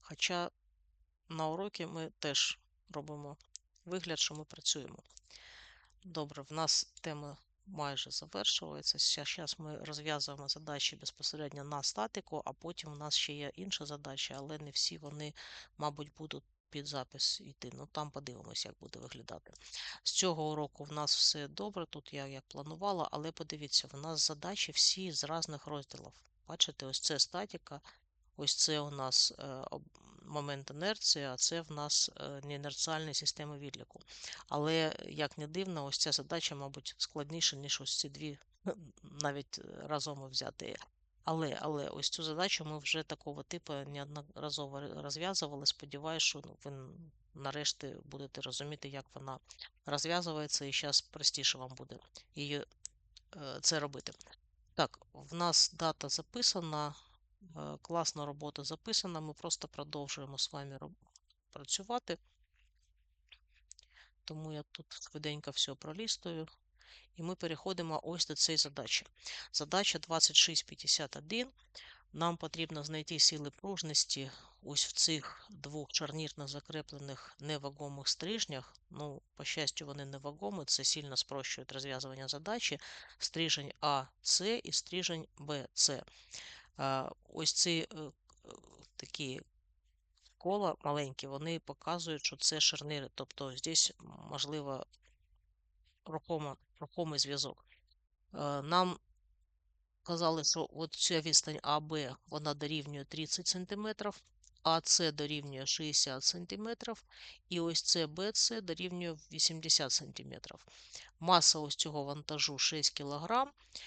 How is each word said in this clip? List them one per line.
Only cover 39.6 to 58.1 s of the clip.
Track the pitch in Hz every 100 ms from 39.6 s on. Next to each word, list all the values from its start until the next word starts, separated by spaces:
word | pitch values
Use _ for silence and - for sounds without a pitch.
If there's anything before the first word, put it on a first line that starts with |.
| - - 147
разом | 151 151 139 135
взяти. | 131 - - - - - _ _ _
Але, | - 160 151 -
але | 156 147 -
ось | - 151
цю | -
задачу | 156 156 196 -
ми | 156 156
вже | - 160
такого | - 151 147 143
типу | - 175 -
неодноразово | 143 139 143 143 147 147 - 151 143 139 139
р-, | 143 147
розв'язували. | 143 151 180 190 147 143 143
Сподіваюсь, | - 147 139 156 160
що, | 151 147
ну, | 131 -
ви | 139
н-, | 139 131 175 160 - _
нарешті | 151 139 147 143 - 139 -
будете | 147 143 139 -
розуміти, | 131 - 147 151 139
як | 139 -
вона | 135 135 131 - - - _ -
розв'язується, | 143 156 175 170 151 151 -
і | 139
щас | - 147 -
простіше | - - 143 - 131 135
вам | 127
буде | 127 131 123 - - -
її, | 143 143 147 - _ - _ _ - _ 170
е, | 139 131
це | - 160
робити. | 143 135 - - - - _ _ _
Так, | - 151 - -
в | 139 143
нас | 165 175 160 -
дата | 165 160 - 139
записана, | - - 240 240 190 165 151 147 - - _ _ _ 185 160
е, | 147 147
класна | - 170 156